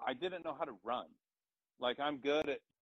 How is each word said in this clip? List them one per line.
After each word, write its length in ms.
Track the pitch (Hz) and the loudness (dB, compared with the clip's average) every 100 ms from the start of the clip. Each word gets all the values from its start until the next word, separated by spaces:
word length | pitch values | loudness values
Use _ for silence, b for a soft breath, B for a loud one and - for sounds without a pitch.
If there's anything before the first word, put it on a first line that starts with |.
I 80 | - | -2
didn't 320 | 127 180 180 | 0 -2 -2
know 100 | 165 143 | -6 -4
how 80 | |
to 100 | 156 101 | -4 -4
run. 220 | 104 120 85 - _ _ _ _ _ _ | -4 -4 -4 -14 _ _ _ _ _ _
Like, 180 | 127 120 | 0 2
I'm 200 | 143 143 | 0 0
good 300 | 131 151 151 | 2 4 2
at 120 | 131 - _ | -2 -6 _